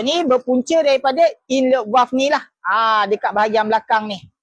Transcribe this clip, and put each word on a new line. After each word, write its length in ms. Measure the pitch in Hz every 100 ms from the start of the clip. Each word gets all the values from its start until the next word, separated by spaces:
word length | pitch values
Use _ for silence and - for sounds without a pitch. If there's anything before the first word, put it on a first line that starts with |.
| 233
ni 160 | 330
berpunca 560 | 330 254 247 254 254 330
daripada 480 | 294 269 269 269 330 - _
inlet 320 | 262 254 262
valve 320 | 214 247 247 254
ni 160 | 269
lah. 160 | 294 - _
Ah, 400 | 175 202 226 214 202
dekat 240 | 185 220 202
bahagian 320 | 214 220 214
belakang 400 | 220 - 220 214
ni. 160 | 190 - _